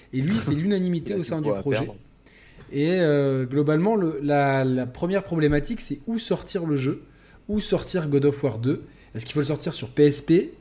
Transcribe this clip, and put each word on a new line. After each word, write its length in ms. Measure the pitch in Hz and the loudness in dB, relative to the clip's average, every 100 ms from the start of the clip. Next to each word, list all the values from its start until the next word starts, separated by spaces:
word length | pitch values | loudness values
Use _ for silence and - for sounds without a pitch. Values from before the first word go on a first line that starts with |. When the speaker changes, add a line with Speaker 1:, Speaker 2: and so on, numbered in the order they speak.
| - | -10
Speaker 1:
et 80 | 131 | -4
lui, 140 | 143 220 | 0 0
il 40 | |
fait 100 | 214 | 0
Speaker 2:
<laughs> 40 | 147 | 0
Speaker 1:
l'unanimité 560 | 180 202 180 175 143 | 0 0 0 -2 -2
Speaker 2:
Il 20 | |
a 20 | 202 | -4
Speaker 1:
au 40 | |
Speaker 2:
du 60 | 170 | -4
Speaker 1:
sein 100 | 165 | -2
du 120 | 147 | -2
Speaker 2:
poids 80 | 98 | -2
à 40 | |
Speaker 1:
projet. 240 | 120 110 113 | 0 -2 -2
Speaker 2:
perdre. 100 | - - - - - - - - | -8 -20 -20 -20 -20 -20 -20 -8
Speaker 1:
Et, 260 | 139 151 185 | -2 0 2
euh, 460 | 165 147 139 135 127 | 4 4 2 0 0
globalement, 500 | 135 147 156 190 226 | 0 2 2 2 2
le, 240 | 165 151 | 0 -2
la, 440 | 143 143 139 135 131 | 0 2 4 2 2
la 200 | 127 123 | 0 -2
première 380 | - 175 196 | -4 -2 -2
problématique, 560 | 190 170 151 147 143 226 | -2 0 2 2 0 -6
c'est 200 | - 139 - | -8 -8 -6
où 120 | 226 | -4
sortir 460 | - 180 - 196 165 | -2 -4 -4 -4 0
le 100 | 143 | 0
jeu, 260 | 131 170 - - - - - | 0 -4 -8 -20 -20 -18 -6
où 120 | 208 | -4
sortir 480 | - 185 - 185 156 | 0 -2 -2 -4 0
God 160 | 143 143 | 2 2
of 180 | 139 | 2
War 140 | 139 110 | -2 -2
deux. 260 | 120 165 - - - 120 | -2 -2 -6 -20 -14 -10
Est-ce 100 | - | -6
qu'il 80 | |
faut 60 | 147 | -2
le 60 | 139 | -2
sortir 280 | 147 - | -2 -6
sur 140 | - 107 | -8 -4
P 200 | - 147 | 4 4
S 140 | 143 | 4
P 320 | - 165 277 - | 2 2 2 -6